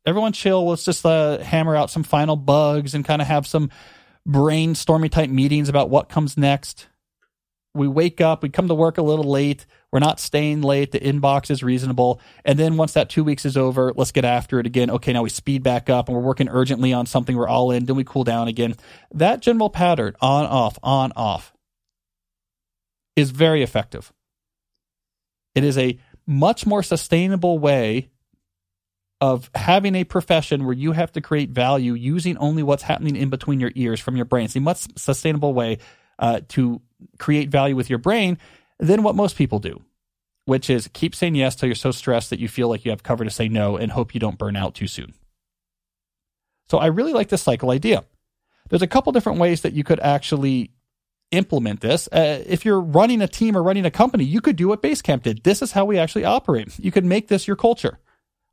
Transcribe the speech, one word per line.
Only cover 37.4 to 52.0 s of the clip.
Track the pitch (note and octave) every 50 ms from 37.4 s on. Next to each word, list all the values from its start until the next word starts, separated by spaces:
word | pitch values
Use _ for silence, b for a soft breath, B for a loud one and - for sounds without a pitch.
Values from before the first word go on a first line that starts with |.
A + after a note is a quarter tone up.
| C#3+ C#3+
value | C#3 C#3 C3+ C#3+ C3+
with | B2+ A#2+ -
your | B2+ A#2
brain | B2 F3+ G#3+ A#3 G3+ F3+ F3 b b b b b b b b -
than | C3+ D#3 G3 A3 G#3+
what | G#3+ -
most | F#3+ G#3 F#3 -
people | - C#3+ B2+ A#2 G#2
do, | G2 E2 - - - _ _ _ _ _ _ _ _ _ _ _ _
which | - C3 C3 - -
is | C3 A#2+ G2+ - -
keep | - - E3 -
saying | - F#3 E3+ D#3+
yes | C#3+ C3 C3 -
till | - - B2+
you're | A#2
so | - - C3+
stressed | B2 - - C3+ B2 A#2 - -
that | - -
you | A#2 A2
feel | - - B2 A#2
like | A2+ G#2 -
you | A#2
have | A2 G2+ -
cover | - B2 A2+ A2+
to | G#2+
say | - - A#2 A2
no | A2+ G#2+ G#2 G2+ G2+
and | F2 A2+ G#2+ -
hope | B2 A#2 - -
you | A#2
don't | A2+ G#2+ - -
burn | G#2+ G#2 G2+
out | G2 G2 - -
too | - G2+
soon. | F2+ - - B1+ - - _ _ _ _ _ _ _ _ _ _ _ _ _ _ _ _ _ _ _ _ _ _ _ _ _ _ _ _ _ _ -
So | - D3+
I | D#3
really | D#3+ D#3+ G3 B3+ E4 D4+
like | A#3 D3 -
this | G3 F#3+ -
cycle | - A#2+ A2+ - B2+
idea. | B2+ C#3 D#3+ A3+ G#3+ G2+ - _ _ _ _ _ _ _ b b b b b -
There's | - F3 F3+
a | E3+
couple | - C4 - - C4
different | B3 - G#3+ - E3+
ways | F3 F3 E3+ D#3+
that | - - -
you | D3 C#3+
could | - E3 -
actually | - C#3+ C#3+ C#3 - - D#3 C#3+ C#3 C3+ C3 B2+ A#2 - _ _ _ _ _ _ _ _ _ _ _ _
implement | E3+ F3+ F#3+ - E3 C#3 A#2 G#2+ G#2 -
this. | - A2 D3 E3